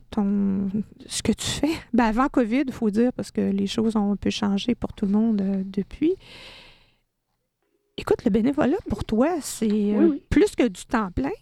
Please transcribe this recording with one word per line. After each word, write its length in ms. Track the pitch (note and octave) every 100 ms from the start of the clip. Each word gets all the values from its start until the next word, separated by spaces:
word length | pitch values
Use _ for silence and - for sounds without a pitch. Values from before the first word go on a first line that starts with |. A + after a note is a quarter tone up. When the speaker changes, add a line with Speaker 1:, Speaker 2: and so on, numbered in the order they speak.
| -
Speaker 1:
ton, 580 | - G3+ G3+ G3 G3 G3 G#3 - - -
ce 160 | -
que 80 | -
tu 140 | G3+ - -
fais. 140 | D4 D#4+ -
Ben, 120 | A#3
avant 240 | A3+ A3 C#4+
covid, 340 | C#4+ G#3+ B3+ C4+
il 40 |
faut 160 | - A3
dire, 220 | G#3 B3
parce 180 | - G3+
que 80 | -
les 260 | G3 G3 G3
choses 300 | - A3 G#3+
ont 160 | G3+
un 40 | G3
peu 140 | G3+
changé 460 | - G3+ G3 - A#3
pour 160 | -
tout 140 | - G3
le 60 |
monde, 280 | G#3 A#3 G#3
euh, 200 | F#3+ G3 F#3+
depuis. 480 | G3 F#3 - D#4 F#4+ - - - - - - _ _ _ _ _ _ _ _ _ _ _ -
Écoute, 280 | - G#4+
le 60 | A3+
bénévolat, 480 | G#3+ A#3+ C#4+ B3 F4+ -
pour 160 | G#4
toi, 240 | - A3 D4 F4
c'est, 260 | - - A3
euh, 320 | G#3+ G#3 G#3
Speaker 2:
Oui, 80 | E4
oui. 100 | C#4+ -
Speaker 1:
plus 240 | D4 G4+
que 120 | - B3
du 160 | F3+ -
temps 240 | A#3 F#3+
plein. 240 | B3+ C4+ A4